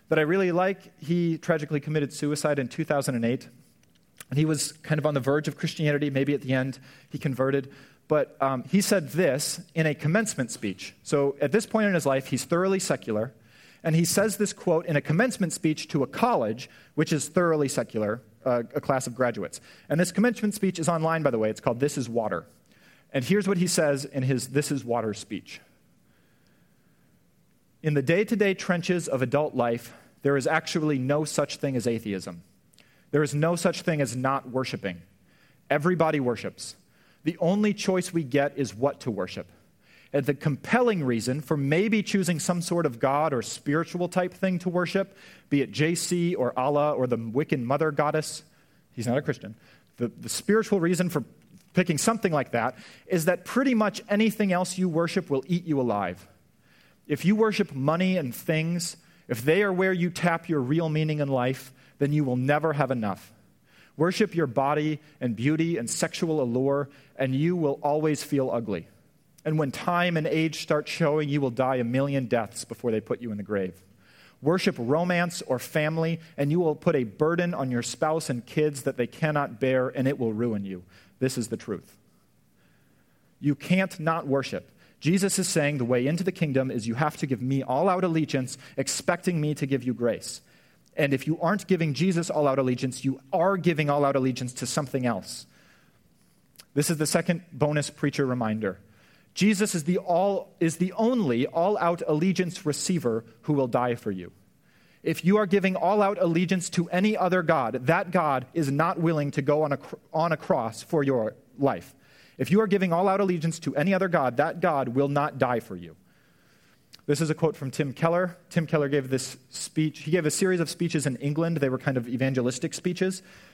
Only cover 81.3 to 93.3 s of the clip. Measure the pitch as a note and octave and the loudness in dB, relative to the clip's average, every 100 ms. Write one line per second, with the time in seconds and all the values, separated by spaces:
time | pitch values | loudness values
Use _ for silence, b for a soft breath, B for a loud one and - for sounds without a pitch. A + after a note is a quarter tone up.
81.3 | B2+ A2+ A2 - F#2 - - _ _ _ | -2 -4 -6 -6 -10 -10 -20 _ _ _
82.3 | _ _ _ b b b b b b b | _ _ _ b b b b b b b
83.3 | b C#3+ C#3+ - F#3 F#3+ - D#3 D#3+ C#3+ | b -2 -2 0 0 0 -2 -2 -2 0
84.3 | C3+ B2+ F#2+ - _ b b D3+ F#3 G3 | -2 -2 -8 -10 _ b b 0 2 2
85.3 | F#3+ F3 E3 C#3+ D3 A#2+ B2 C3 E3+ F#3 | 0 0 0 0 0 0 2 2 0 -2
86.3 | F#3 D#3 C3 C3 A#2 G#2+ A2+ D3+ - C#3 | -2 0 0 0 -2 -4 0 -2 -2 -4
87.3 | A#2+ B2 C3+ - B2+ F#3+ F3+ F#3 D#3+ D3+ | -2 -2 -2 0 0 2 2 0 0 0
88.3 | C#3 B2 - B - C3+ - - F3 F#3+ | -2 -4 -10 B -6 -4 -2 -2 0 0
89.3 | E3+ D3+ D3 C#3 C3+ A#2+ A#2 A#2+ E2+ - | 0 -2 -2 -2 -2 -2 0 0 0 -6
90.3 | - b b b b b - C#3+ C3+ - | -14 b b b b b -2 0 0 0
91.3 | D#3+ E3+ G3+ - F#3 E3 B2 F#3 E3+ E3 | 0 0 0 0 2 2 2 2 2 0
92.3 | - D3 C3+ C3 B2 C3+ A#2+ C3+ C3 - | 2 2 4 2 0 -2 -4 -4 -4 -4